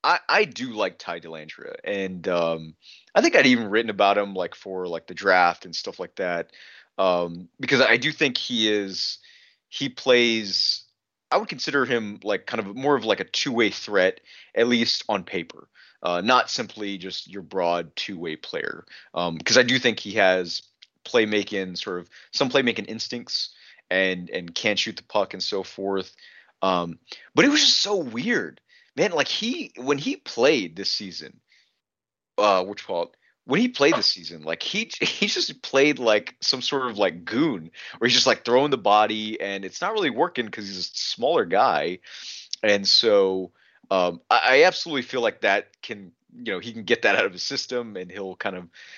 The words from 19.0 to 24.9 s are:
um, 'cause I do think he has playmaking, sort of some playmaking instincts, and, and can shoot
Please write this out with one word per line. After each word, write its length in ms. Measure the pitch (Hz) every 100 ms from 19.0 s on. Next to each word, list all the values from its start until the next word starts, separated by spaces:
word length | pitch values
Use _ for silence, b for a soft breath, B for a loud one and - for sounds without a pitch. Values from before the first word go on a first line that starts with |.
| B
um, 240 | - 87 82
'cause 200 | - 120
I 40 |
do 160 | 123 127
think 200 | 123 104
he 140 | 104
has 500 | 107 95 92 85 - - _ _ _
playmaking, 720 | - 123 107 104 98 101 92 87
sort 220 | 107 90
of 100 | 85 b b
some 180 | - 131
playmaking 380 | 139 123 110 -
instincts, 640 | 113 - 120 - - - b b b b
and, 380 | 92 95 92 87
and 240 | 90 85
can 220 | - 107 98
shoot 200 | 113